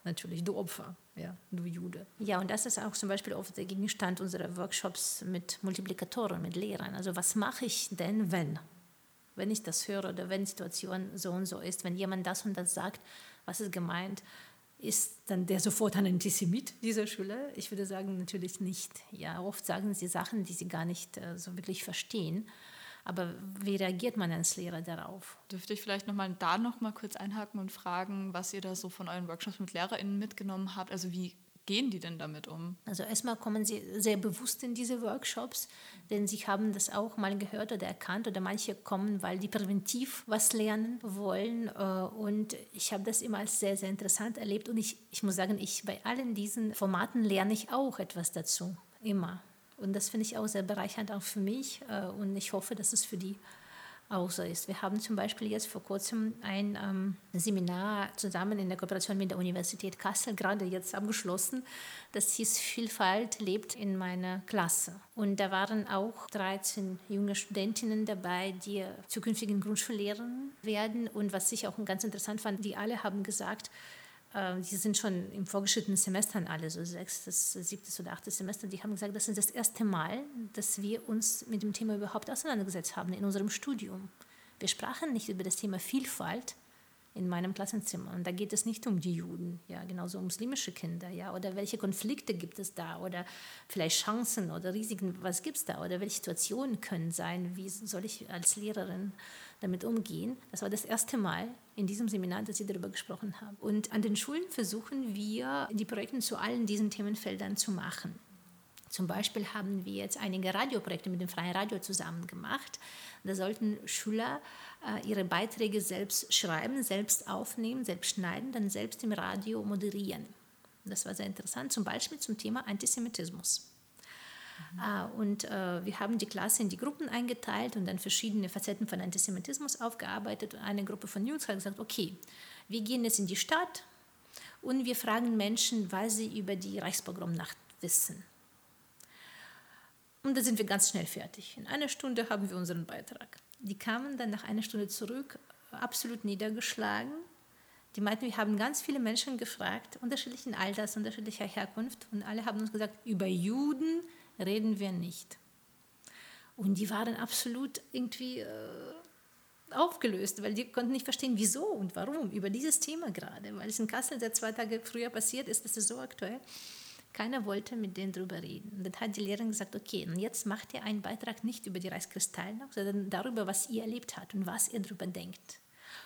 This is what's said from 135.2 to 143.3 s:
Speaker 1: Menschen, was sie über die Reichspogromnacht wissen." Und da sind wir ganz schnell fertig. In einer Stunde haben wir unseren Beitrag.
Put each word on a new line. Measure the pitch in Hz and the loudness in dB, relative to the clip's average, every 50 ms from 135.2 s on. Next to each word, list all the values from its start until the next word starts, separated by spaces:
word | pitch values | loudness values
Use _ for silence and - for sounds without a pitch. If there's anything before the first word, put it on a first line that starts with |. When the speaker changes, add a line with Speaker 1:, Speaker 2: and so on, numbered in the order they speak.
| 240 240 226 | 6 6 6
Speaker 1:
Menschen, | 214 202 208 226 220 - - 247 220 202 175 | 6 6 6 6 4 4 4 4 2 2 2
was | 196 190 214 226 214 | 2 2 2 4 2
sie | 220 220 220 - | 2 0 0 -2
über | 214 190 190 202 | -2 0 0 0
die | 180 185 196 196 202 | -2 -2 -4 -2 -2
Reichspogromnacht | 170 175 190 - - - 175 175 175 170 170 165 160 - - - - - - - | 0 0 0 0 0 -2 -4 -4 -2 0 0 0 -2 -4 -8 -12 -14 -20 -12 -6
wissen." | - 175 - - - - 160 175 - - - - - - - - - - - - - - - - - - - - - - - - - - - - - - - - - - - - - - - - | 0 4 6 6 4 4 -2 -8 -14 -16 -20 -20 -20 -20 -20 -20 -20 -20 -20 -20 -20 -20 -20 -20 -20 -20 -20 -20 -20 -18 -18 -16 -18 -18 -18 -20 -20 -20 -20 -20 -20 -20 -20 -20 -20 -20 -10 -2
Und | - 277 262 | 2 4 4
da | 269 | 6
sind | 214 254 226 208 | 6 6 6 6
wir | 214 | 4
ganz | 196 196 196 - - | 4 6 6 6 6
schnell | - 185 165 | 6 4 0
fertig. | - - 185 - - - - - - - | -2 -4 -4 -6 -8 -10 -12 -14 -14 -12
In | - 214 | -10 -6
einer | - - 294 294 269 | -2 -2 0 0 0
Stunde | - - - 269 247 233 226 226 | -2 -2 -2 0 0 2 2 2
haben | 220 202 196 190 | 2 2 0 0
wir | 185 180 | 0 0
unseren | 180 170 170 170 165 | 0 0 0 -2 -2
Beitrag. | - - - - - - - - - | -4 -6 -10 -10 -10 -12 -14 -14 -16